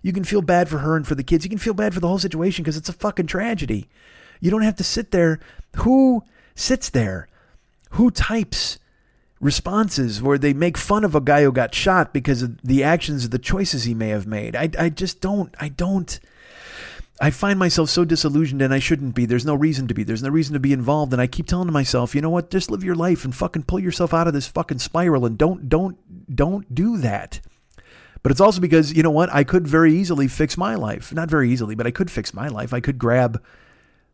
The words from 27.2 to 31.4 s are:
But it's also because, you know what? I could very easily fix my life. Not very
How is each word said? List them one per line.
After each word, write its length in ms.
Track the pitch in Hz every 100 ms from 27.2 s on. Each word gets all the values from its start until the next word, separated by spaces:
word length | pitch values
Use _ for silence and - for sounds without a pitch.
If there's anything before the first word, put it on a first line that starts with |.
| - - - _ _ - - - - -
But 80 | 127
it's 80 | 135
also 200 | 202 180
because, 320 | 175 160 151
you 100 | 156
know 80 | 160
what? 200 | 151 175
I 120 | 143
could 240 | 139 185 160
very 260 | 160 165
easily 320 | 160 185 160 135
fix 300 | - 156 -
my 180 | 190
life. 380 | 220 110 - -
Not 180 | 160 165
very 220 | 156